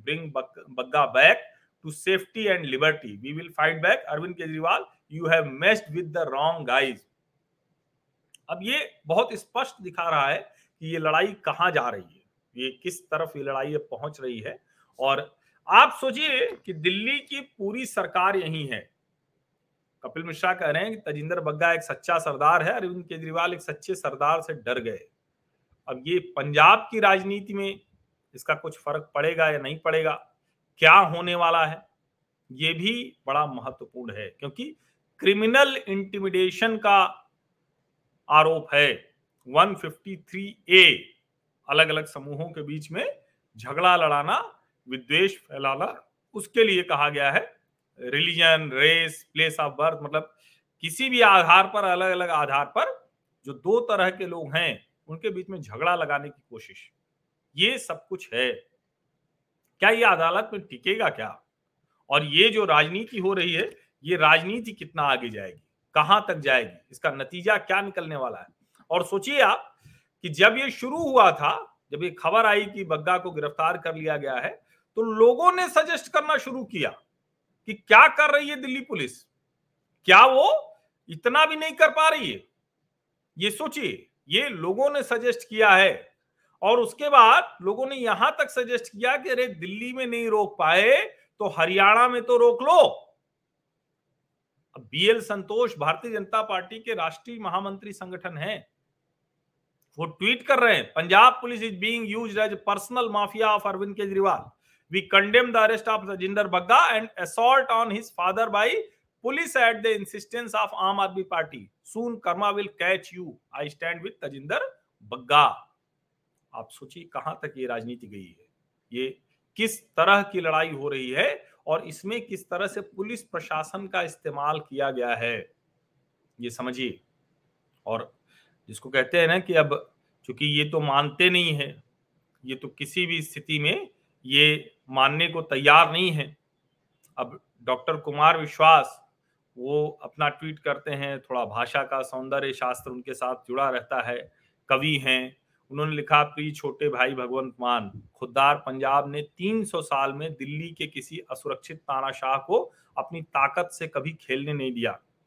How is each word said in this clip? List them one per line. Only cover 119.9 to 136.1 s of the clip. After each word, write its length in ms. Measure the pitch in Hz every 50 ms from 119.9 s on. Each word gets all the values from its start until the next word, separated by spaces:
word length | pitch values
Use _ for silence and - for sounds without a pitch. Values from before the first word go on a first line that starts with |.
| _ - 165 190 202 202 202
की 180 | 202 190 180
लड़ाई 300 | 165 160 156 156 165 165
हो 180 | 151 135 139 147
रही 220 | 139 135 131 127
है 360 | 131 147 247 285 - - - _ _ _ -
और 180 | 160 156 170 -
इसमें 420 | 170 151 - - 196 226 240 240
किस 240 | - 196 185 - -
तरह 160 | 180 180 202
से 140 | 196 - 208
पुलिस 420 | 196 - _ 190 196 214 240 - -
प्रशासन 640 | _ - 165 - - 160 156 156 - - 196 202
का 160 | 185 190 185 175
इस्तेमाल 580 | 160 160 - - 156 143 143 143 151 156 151
किया 300 | 151 - 135 139 139 135
गया 240 | 131 127 120 120 117
है, 360 | 110 117 117 117 101 - - _ _ _ _ _ _ _ _ _ _ _ _ _ _ _ _ _ -
ये 100 | 120 120
समझिए। 500 | 117 - 123 127 127 131 127 117 92 - _ _ _ _ _ _ _ _ _ _ _ _ _ _ _ _ -
और 280 | 101 113 110 110 - _ _ _ _ _ _ _ _ _ _ _ -
जिसको 220 | 107 - - 131
कहते 300 | 131 127 123 - - 175
हैं 80 | 165 160
ना 100 | 170 190
कि 160 | 185 - 170
अब 400 | 156 151 143 143 - - - _ _ _ _ _ _ _
चूंकि 220 | - 120 - 147
ये 240 | 147 147 147 151 151
तो 100 | 156 160
मानते 500 | 151 143 135 143 147 143 147 - 180 180
नहीं 220 | 180 180 175 165 151
है, 300 | 147 139 143 139 - _ _ _ _ _ _ _ _ _ _ _ _ -
ये 100 | 127 131
तो 140 | 131 - 127
किसी 380 | - - 147 147 - 180 180
भी 160 | 165 170 160 156
स्थिति 360 | - - 151 - - 156 147
में 320 | 147 156 208 392 392 - _ _ _ _ _ _ -
ये 500 | 127 139 143 151 151 151 147 - - _ _ _ 131
मानने 380 | 131 135 135 139 147 160 170 170
को 140 | 160 165 156
तैयार 500 | - 143 135 143 147 147 160 170 160 156
नहीं 180 | 170 185 185